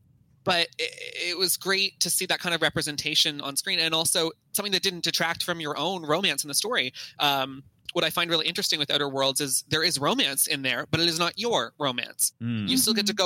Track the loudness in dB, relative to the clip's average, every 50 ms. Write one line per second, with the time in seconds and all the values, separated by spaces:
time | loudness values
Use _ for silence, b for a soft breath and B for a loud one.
0 | _ _ _ _ _ _ _ _ _ 0 2 2 0 -2 -4 -6 -8 -8 -8 -12
1 | -14 -12 -8 -6 -6 -6 -2 -2 0 0 0 0 0 0 0 2 0 -2 -2 _
2 | -2 0 0 0 0 0 -2 -2 0 -2 0 2 2 2 2 0 -2 -2 -4 -4
3 | -2 2 2 4 4 2 0 -2 -6 -4 -4 -4 -2 0 0 2 2 2 2 2
4 | 2 2 2 2 0 0 -4 -8 _ _ -4 -4 -2 0 0 0 0 0 -2 -2
5 | -2 -2 0 2 0 0 0 -2 -4 -4 -4 -4 -4 -4 -4 -2 -2 -2 -2 -2
6 | 0 0 2 2 2 2 0 0 -2 -2 -2 -2 0 0 0 0 0 -2 B B
7 | B B B 0 2 2 4 2 0 -2 -6 -12 -18 -20 _ _ _ -4 -2 0
8 | 0 2 0 0 0 2 0 0 0 -2 -2 -2 -2 -2 0 -2 0 0 0 0
9 | 0 0 0 2 2 2 2 0 0 0 0 -2 0 0 0 0 2 0 0 2
10 | 2 2 2 2 2 2 2 0 0 0 0 -2 0 0 0 -2 -2 0 0 2
11 | 2 2 2 2 0 0 0 -2 -2 0 2 0 0 -2 -4 -2 -2 -2 0 -2
12 | -6 -6 -4 -2 -2 -2 -2 _ -4 -2 -2 -2 0 0 2 2 2 2 2 0
13 | 0 0 0 2 2